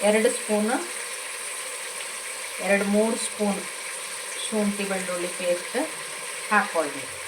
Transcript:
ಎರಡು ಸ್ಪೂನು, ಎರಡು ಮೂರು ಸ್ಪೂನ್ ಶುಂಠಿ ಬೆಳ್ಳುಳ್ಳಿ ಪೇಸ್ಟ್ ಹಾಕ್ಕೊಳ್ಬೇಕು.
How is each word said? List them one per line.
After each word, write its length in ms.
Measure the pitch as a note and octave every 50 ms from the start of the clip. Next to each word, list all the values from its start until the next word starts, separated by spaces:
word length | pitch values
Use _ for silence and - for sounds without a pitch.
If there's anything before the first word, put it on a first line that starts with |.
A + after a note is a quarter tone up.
| G3+
ಎರಡು 260 | G#3 G#3+ A3 G#3+ B3
ಸ್ಪೂನು, 580 | C4 - - - G#3+ G#3 G#3+ A3 B3+ D#4 F4 - - - - - - - - - - - - - - - - - - - - - - - - - - - - - - - - - - - -
ಎರಡು 220 | F#3 G3+ G3+ G3+
ಮೂರು 300 | G3+ G3+ G#3 A3 A3+ A3
ಸ್ಪೂನ್ 460 | - - - - - G#3 G#3 G3 F#3+ - - - - - - - - - - - - - - - - - -
ಶುಂಠಿ 340 | A3 G#3+ G#3 G3+ G3+ G3+ G3
ಬೆಳ್ಳುಳ್ಳಿ 440 | F#3+ F#3+ F#3+ F#3 F3+ F3+ F3 F3
ಪೇಸ್ಟ್ 500 | F3+ - - F#3 F3 F3 F3 - - - A#3+ D#4 D#4+ - - - - - - - - - - - - G#3+
ಹಾಕ್ಕೊಳ್ಬೇಕು. 640 | G#3 G3 - - E3 D#3 D3 - C#3+ C3 - - - -